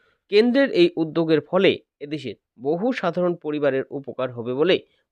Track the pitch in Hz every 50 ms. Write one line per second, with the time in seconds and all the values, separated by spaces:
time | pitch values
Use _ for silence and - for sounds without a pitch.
0 | _ _ _ _ _ _ 196 208 226 247 233 277 277 247 - 175 175 175 - 160
1 | 165 156 143 165 165 160 160 147 143 - - 185 196 160 104 - - _ _ _
2 | - 147 151 151 127 117 98 - _ _ _ - 123 139 160 170 208 254 240 -
3 | - 175 160 180 180 180 175 165 - 151 151 147 143 139 131 135 131 - - 143
4 | 139 - - - 127 127 120 120 113 120 127 135 156 180 175 - - _ _ _
5 | _ _